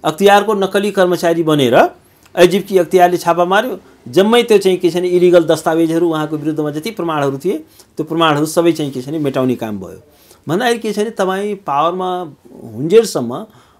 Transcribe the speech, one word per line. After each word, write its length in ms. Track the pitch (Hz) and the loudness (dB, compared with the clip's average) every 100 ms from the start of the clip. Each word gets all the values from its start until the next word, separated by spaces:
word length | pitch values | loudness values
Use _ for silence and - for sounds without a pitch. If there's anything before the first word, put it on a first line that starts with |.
| 160 | -6
अख्तियारको 480 | 156 196 202 202 | 0 4 4 2
नक्कली 380 | 208 190 202 208 | -2 -2 -2 -2
कर्मचारी 520 | 202 180 175 175 165 | 0 0 2 0 0
बनेर 460 | 160 151 127 131 339 - _ _ _ - | 0 2 4 4 4 0 _ _ _ 2
एजिपकी 400 | 175 190 185 190 | 2 2 0 0
अख्तियारले 400 | 170 185 180 175 | 2 4 4 2
छापा 280 | 175 170 175 | 0 0 2
मार्यो, 340 | 196 247 196 - _ - | 0 -2 -6 -16 _ -4
जम्मै 360 | 127 208 240 | 0 4 4
त्यो 140 | 233 208 | 4 2
चाहिँ 200 | 190 180 | 2 0
के 120 | 180 | 0
छ 80 | 175 | -2
भने 100 | 180 | 0
इलिगल 360 | 180 180 175 | 2 4 4
दस्तावेजहरू, 680 | 160 160 170 160 165 165 170 | 4 0 0 0 0 0 0
उहाँको 280 | 156 151 156 | -2 -4 -6
विरुद्धमा 340 | 147 156 151 | -6 -4 -4
जति 200 | 147 160 | -6 -8
प्रमाणहरू 460 | 185 170 151 139 135 | -6 -4 -2 -2 -2
थिए, 200 | 175 160 156 _ _ - | -4 -6 -8 _ _ -10
त्यो 60 | |
प्रमाणहरू 420 | 156 165 160 147 156 | -6 0 0 2 0
सबै 260 | 170 170 | 0 0
चाहिँ 200 | 160 147 | 0 -4
के 100 | 131 | -8
छ 60 | 131 | -8
भने 120 | 160 | -6
मेटाउने 360 | 143 131 127 117 | -4 -2 -2 -2
काम 240 | 110 104 | -6 -10
भयो। 220 | 90 90 _ _ _ _ - | -12 -18 _ _ _ _ -6
भन्दाखेरि 320 | 170 247 233 | -2 0 -2
के 140 | 220 | -4
छ 60 | 208 | -4
भने 100 | 214 | -4
तपाईँ 460 | 220 185 190 208 202 | -4 -4 -4 -6 -8
पावरमा 760 | - 139 160 185 185 180 175 131 - - 113 110 | -6 -2 -2 -2 -4 -6 -8 -16 -20 -20 -16 -8
हुन्जेलसम्म 680 | 151 214 214 151 117 135 220 _ _ _ | 2 2 2 0 -6 -8 -12 _ _ _